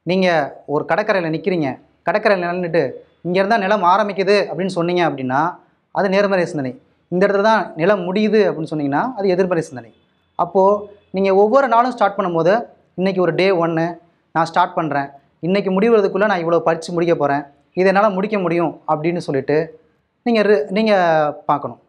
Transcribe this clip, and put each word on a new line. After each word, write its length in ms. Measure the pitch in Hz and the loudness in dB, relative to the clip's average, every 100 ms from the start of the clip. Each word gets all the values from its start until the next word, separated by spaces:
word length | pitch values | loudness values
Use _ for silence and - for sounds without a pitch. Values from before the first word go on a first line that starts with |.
நீங்க 560 | 165 185 185 165 135 - - | 0 0 2 0 -2 -8 -4
ஒரு 200 | 143 147 | -4 0
கடற்கரையில 420 | 170 214 196 165 | -2 0 -2 -2
நிக்கிறீங்க, 500 | 156 202 180 139 120 _ _ - | -4 -2 -2 -4 -6 _ _ -4
கடற்கரையில 380 | 202 214 196 175 | 0 2 2 0
நின்னுட்டு, 460 | 175 175 165 139 - - _ | -4 -2 0 -2 -6 -20 _
"இங்க 180 | 170 180 | -2 0
இருந்தா 180 | 196 226 | 2 0
நிலம் 260 | 190 208 | 0 2
ஆரம்பிக்குது" 640 | 175 190 208 190 185 208 165 | 4 2 0 -2 2 2 0
அப்படின்னு 160 | 151 190 | -4 -4
சொன்னீங்க 440 | 180 170 180 165 | -2 -2 0 0
அப்படின்னா, 460 | 139 127 135 165 - _ _ _ | -2 -2 0 -2 -6 _ _ _
அது 180 | 156 190 | -4 0
நேர்மறை 360 | 190 202 196 165 | 0 2 0 -2
சிந்தனை. 360 | 156 131 123 _ _ _ | -4 -8 -10 _ _ _
"இந்த 200 | 175 202 | 0 2
இடத்துல 140 | 196 | 2
தான் 320 | 214 220 170 156 | 2 0 -2 -2
நிலம் 380 | 175 208 175 | 0 0 0
முடியுது" 400 | 190 214 214 185 | -2 2 2 2
அப்படின்னு 140 | 151 156 156 | -2 -6 -4
சொன்னீங்கன்னா, 380 | 143 143 233 254 | -2 -2 -4 -4
அது 100 | 196 | -2
எதிர்மறை 360 | 180 190 170 | 0 0 -2
சிந்தனை. 300 | - 123 117 _ _ _ _ - | -4 -14 -18 _ _ _ _ -6
அப்போ 520 | 175 196 190 208 208 - _ | -2 2 2 2 -4 -20 _
நீங்க 260 | 185 190 190 | -2 0 2
ஒவ்வொரு 320 | 208 262 269 | 4 4 4
நாளும் 240 | 233 247 | 2 0
ஸ்டார்ட் 280 | 247 196 202 | 0 -2 0
பண்ணும்போது, 460 | 185 165 160 220 - _ _ - | -2 0 2 2 -2 _ _ -4
"இன்னைக்கு 260 | 185 185 | -2 0
ஒரு 140 | 175 156 | 0 2
டே 160 | 190 | 2
ஒன்னு, 480 | 180 165 160 170 170 _ _ _ | 2 0 -2 -4 -6 _ _ _
நான் 140 | 156 160 | -2 0
ஸ்டார்ட் 280 | 175 175 | 2 0
பண்றேன், 360 | 180 160 139 139 - _ _ | 0 -2 -4 -6 -14 _ _
இன்னைக்கு 320 | 160 196 190 | -2 -2 0
முடிவுறதுக்குள்ள 540 | 185 233 226 190 185 214 | 0 4 4 2 0 0
நான் 200 | 185 165 | 0 0
இவ்வளோ 140 | 170 | 0
படிச்சு 340 | 165 165 170 | 2 -2 -4
முடிக்க 220 | 170 170 160 | -2 0 0
போறேன், 280 | 143 143 147 _ _ | 0 -2 -6 _ _
இதை 180 | - 190 | 0 2
என்னால 160 | 190 214 | 4 2
முடிக்க 300 | 185 214 214 | 0 -2 -2
முடியும்" 420 | 175 170 165 - - | -2 0 -2 -4 -4
அப்படின்னு 300 | 156 160 175 | -2 -2 -4
சொல்லிட்டு 640 | - 139 131 147 165 - _ _ _ _ 247 | -4 -4 0 -2 -2 -12 _ _ _ _ -2
நீங்க 160 | 226 | 2
ரி-, 300 | 202 208 208 | 4 2 2
நீங்க 220 | 190 220 202 170 160 147 143 - | -2 2 2 4 2 0 -4 -2
பார்க்கணும். 340 | 143 131 117 | -2 -4 -14